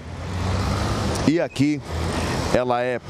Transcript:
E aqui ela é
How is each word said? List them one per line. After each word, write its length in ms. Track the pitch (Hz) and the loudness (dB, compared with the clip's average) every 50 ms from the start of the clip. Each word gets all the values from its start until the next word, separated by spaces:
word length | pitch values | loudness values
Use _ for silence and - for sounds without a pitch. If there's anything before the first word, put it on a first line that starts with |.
| - - - - - - - - - - - - - - - - - - - - - 123 - - - | -12 -12 -10 -8 -8 -6 -4 -2 0 0 0 0 0 0 0 0 0 -2 -2 -2 -2 -2 -2 2 4
E 140 | 135 156 170 | 4 4 4
aqui 420 | 151 123 - - 139 147 151 135 - - - - - - - - - - - - - - - | 2 0 2 2 2 2 2 0 -4 -6 -4 -2 -2 -2 -2 -2 -2 -2 -2 -2 0 2 2
ela 280 | 120 123 127 120 120 | 2 2 2 2 2
é 180 | 123 127 123 117 - | 2 0 0 -2 -4